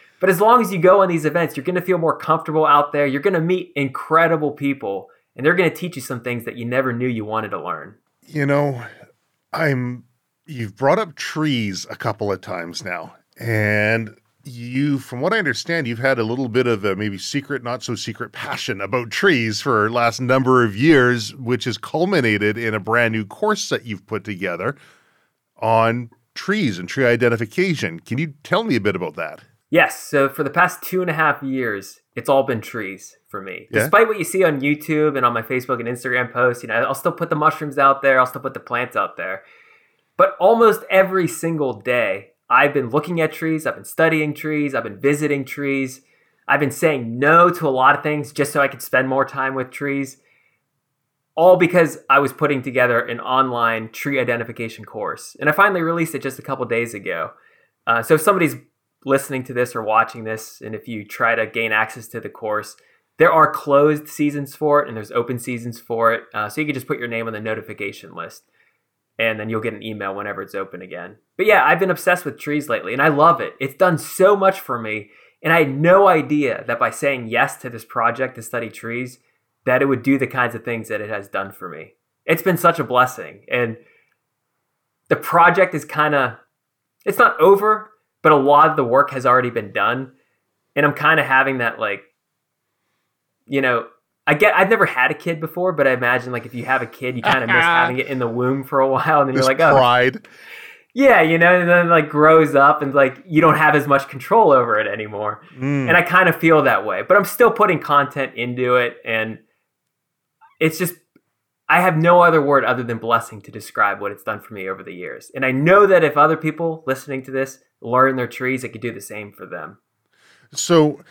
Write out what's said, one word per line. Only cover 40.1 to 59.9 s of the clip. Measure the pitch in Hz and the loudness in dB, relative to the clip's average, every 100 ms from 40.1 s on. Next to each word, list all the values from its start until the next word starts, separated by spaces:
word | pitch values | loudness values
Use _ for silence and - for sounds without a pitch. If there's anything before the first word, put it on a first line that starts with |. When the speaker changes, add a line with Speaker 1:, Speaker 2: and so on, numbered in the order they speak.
| - | 0
Speaker 1:
But | 190 - | 0 4
almost | 190 233 226 - - | 2 6 4 2 0
every | 190 185 190 165 | 2 2 0 -2
single | - 165 160 135 107 | -4 -4 -2 -4 -4
day, | 123 123 107 98 - _ _ | -2 0 0 -4 -10 _ _
I've | 123 143 | 2 4
been | 139 123 | 2 0
looking | 143 175 170 | -2 -2 -2
at | 156 | -2
trees. | - 160 160 135 | -2 -4 -2 -4
I've | |
been | - | -8
studying | - - 160 160 151 | -10 0 0 2 -2
trees. | 147 156 151 143 | -4 -6 -4 -2
I've | 127 | -4
been | 110 101 | -6 -2
visiting | 139 147 151 139 | 0 0 0 -4
trees. | 131 - 143 139 131 - _ _ _ _ - | -6 -8 -4 -4 -4 -10 _ _ _ _ -2
I've | 139 | 0
been | 147 | 0
saying | - 165 139 117 120 | 0 0 0 -6 -2
no | 143 165 175 | 4 6 6
to | 175 156 | 4 -2
a | |
lot | 131 131 147 | 2 2 2
of | |
things | 151 151 139 | -2 -4 -6
just | - 139 | -4 -2
so | 151 | 0
I | 139 | -2
could | 131 | -2
spend | - 131 131 | -2 0 0
more | 131 | 0
time | 131 139 135 135 | -2 -4 -6 -6
with | 127 | -8
trees, | - 143 139 135 - _ _ _ _ _ _ _ _ _ _ _ | -8 -6 -4 -6 -12 _ _ _ _ _ _ _ _ _ _ _
all | - 180 180 | 2 6 6
because | 170 175 160 - - | 4 4 2 -2 0
I | 135 | 2
was | 135 | 2
putting | - 147 135 | -2 -2 -2
together | 131 123 123 117 | -2 0 2 2
an | - 120 | -2 -8
online | 117 131 131 120 113 113 110 | -2 0 0 0 0 -2 -6
tree | - 143 139 | -10 -6 -2
identification | 123 117 113 117 113 - | -2 -4 -6 -10 -12 -12
course. | 107 107 90 - - - | -16 -8 -8 -8 -14 -4
And | 147 | -2
I | |
finally | 147 202 185 | 2 2 2
released | 160 170 160 | -2 -2 -4
it | 139 | -6
just | 135 - | -10 -10
a | |
couple | - 131 117 | -10 -8 -4
days | 117 117 | -4 -4
ago. | 104 95 82 - - _ _ _ _ | -8 -8 -8 -8 -10 _ _ _ _
Uh, | - 117 | -2 -2
so | 113 | 2
if | 156 | 2
somebody's | - 127 156 127 - _ _ _ | 2 2 0 -4 -14 _ _ _
listening | 131 135 - 135 | -2 -2 -2 -8
to | 127 | -6
this | 123 123 117 | -4 -4 -4
or | |
watching | 107 | 0